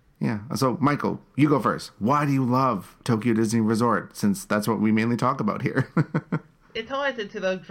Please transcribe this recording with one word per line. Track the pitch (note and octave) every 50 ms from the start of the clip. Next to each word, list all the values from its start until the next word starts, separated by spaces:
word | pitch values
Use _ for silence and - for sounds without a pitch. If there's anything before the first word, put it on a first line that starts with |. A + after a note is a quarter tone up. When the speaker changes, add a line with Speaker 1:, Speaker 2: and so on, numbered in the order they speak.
| _ _ _ _
Speaker 1:
Yeah. | - C3 A2+ G2+ G#2 - -
So, | G#2+ C3 C3 A2+ -
Michael, | - C#3+ C#3+ - - G2 F2+ - - _ _
you | B2+ D3 -
go | D3+ C3
first. | - A#2 E2+ - - - - -
Why | G2 A2+ C#3+ D3 D3+
do | C#3+ C#3
you | C3+ C3
love | A#2+ B2 C3 C3+ C3 A2+ F#2+ F2 - - _ -
Tokyo | - A#2 G#2+ G#2 A#2+ A2+
Disney | A2 A2+ G#2+ A2 A#2 A2
Resort, | G#2+ A2+ G#2+ A#2+ A#2+ A2 F2 - - -
since | - - G#2 G2 F#2 -
that's | - G#2 G#2+ G#2 A#2+
what | A2+ G2+
we | G#2+ A2 A2
mainly | A2 A2 A#2 A#2+
talk | - B2 B2 C#3 C3+
about | A2 G#2+ - - B2
here? | G#2+ A2+ C3 B2+ - -
<laughs> | E3+ D3 - - D#3+ - - - D#3+ - - _ _ _ _ _
Speaker 2:
It | A3+ A3+
ties | A3+ C4+ C4+ C#4+ C#4 C4 A#3+
into | G#3 G3+ - G#3
the | F3+ F#3 F#3+ F#3 F3+ -